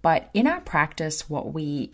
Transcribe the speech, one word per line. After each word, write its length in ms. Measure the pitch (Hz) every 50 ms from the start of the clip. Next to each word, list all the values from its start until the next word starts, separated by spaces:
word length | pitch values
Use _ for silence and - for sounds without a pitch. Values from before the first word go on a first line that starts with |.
but 280 | - 165 160 160 - - -
in 120 | 202 240
our 160 | 294 339 359
practice, 680 | - - - 151 147 151 - - 165 156 151 - - -
what 240 | 151 147 151 - 143
we 380 | 160 151 147 143 143 - -